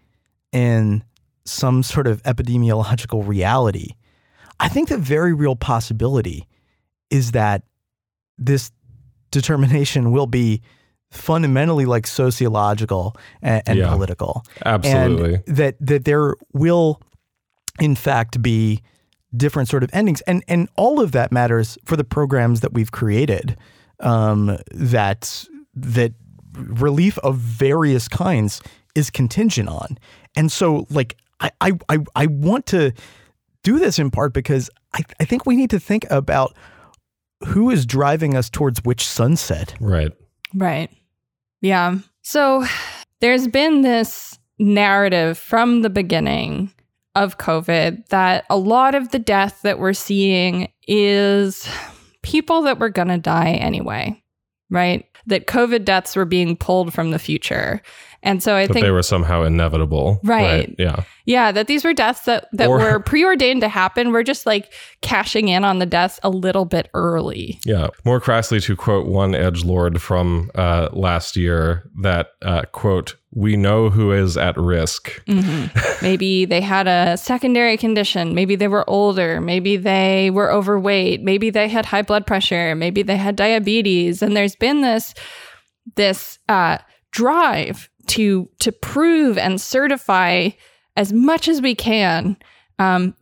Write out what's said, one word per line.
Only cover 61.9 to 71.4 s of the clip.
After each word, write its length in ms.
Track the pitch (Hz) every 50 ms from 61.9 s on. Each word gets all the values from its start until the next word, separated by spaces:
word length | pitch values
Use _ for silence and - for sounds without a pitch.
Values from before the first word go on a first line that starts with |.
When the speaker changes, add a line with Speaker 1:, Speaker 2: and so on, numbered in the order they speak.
| 320
Speaker 3:
deaths 320 | 262 226 220 247 - -
that, 220 | 247 240 - - -
that 160 | - 202 247 240
Speaker 2:
Or 80 | 262 240
Speaker 3:
were 220 | 220 220 214 208
preordained 600 | 208 - - 302 349 381 370 262 269 247 262 254
to 60 | 214 214
happen. 440 | 208 202 185 190 - 240 240 240
We're 120 | 226 226 226
just, 200 | 269 277 - -
like, 300 | 226 214 202 202 - - - - - - _
cashing 480 | - - 240 196 196 - - 214 214 196
in 160 | 180 185 196
on 140 | 202 185 185
the 80 | 185
deaths 340 | 175 175 175 180 190 - -
a 60 | - 196
little 380 | 185 185 180 190 180 196 185
bit 240 | 175 - 170 - -
early. 680 | - 165 170 170 165 165 - - - 101 87 - - - -
Speaker 2:
Yeah. 240 | 117 107 90 78 - - - -
More 160 | 120 123 123
crassly, 400 | - - 117 113 110 - 113 107
to 160 | - - 101
quote 300 | - - 117 104 95 -
one 260 | - 92 95 98 95
edgelord 680 | 95 - 90 92 85 85 85 87 90 90 87 87 85 85
from, 500 | - - 92 90 90 87 87 82 87 - -
uh, 360 | 92 92 87 85 85 82 -
last 420 | - 95 95 90 85 85 - - -
year, 540 | 90